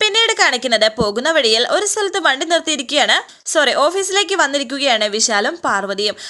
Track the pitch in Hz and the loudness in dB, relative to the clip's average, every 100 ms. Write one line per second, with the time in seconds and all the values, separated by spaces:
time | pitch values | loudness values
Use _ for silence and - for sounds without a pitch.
0 | 427 427 453 440 339 247 247 220 214 247 | 0 2 2 2 2 2 0 2 2 2
1 | 208 208 294 320 233 220 247 349 403 427 | -2 -2 0 2 2 2 2 0 -2 -2
2 | 392 392 320 269 330 330 320 302 240 285 | -4 0 0 0 0 -2 0 -4 -2 0
3 | 214 269 - - - 320 262 - 294 381 | 2 2 -2 -12 -4 0 2 2 0 0
4 | 381 392 403 370 285 285 254 277 269 220 | -2 -2 0 0 0 0 -4 -2 0 0
5 | 214 214 226 208 247 339 269 202 196 196 | 0 0 0 0 -2 -4 -2 -2 -2 -4
6 | 208 294 | -4 -6